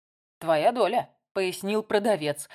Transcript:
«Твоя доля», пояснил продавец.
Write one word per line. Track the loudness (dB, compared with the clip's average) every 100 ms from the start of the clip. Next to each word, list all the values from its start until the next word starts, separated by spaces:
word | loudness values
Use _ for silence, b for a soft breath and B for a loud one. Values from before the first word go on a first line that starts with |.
| _ _ _ _
«Твоя | 0 4 2
доля», | 2 0 0 -4 _ _
пояснил | -4 -4 -4 -4 -4
продавец. | 0 0 2 0 -2 -6 -10